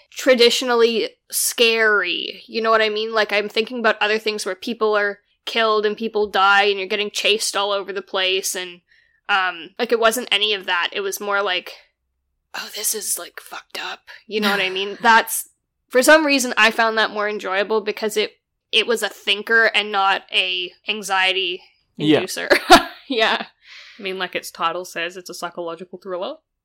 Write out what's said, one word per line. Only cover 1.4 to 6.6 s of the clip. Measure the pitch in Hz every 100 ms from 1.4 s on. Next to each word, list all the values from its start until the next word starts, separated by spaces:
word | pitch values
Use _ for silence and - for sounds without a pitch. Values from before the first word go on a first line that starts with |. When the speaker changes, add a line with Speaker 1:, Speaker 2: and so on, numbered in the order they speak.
| - - 233 226 220 202 175 170 - 185 -
Speaker 1:
You | 226
know | 226
what | 220
I | 214
mean? | 208 220
Like, | 226 208
I'm | 208 208
thinking | 226 220 247
about | 220 208
other | 208 220
things | 220 208 208
where | 185
people | - 226 220 208
are | 202 196 _ _ -
killed | 233 226 214 208
and | 208
people | 226 214 208
die | 196 196 196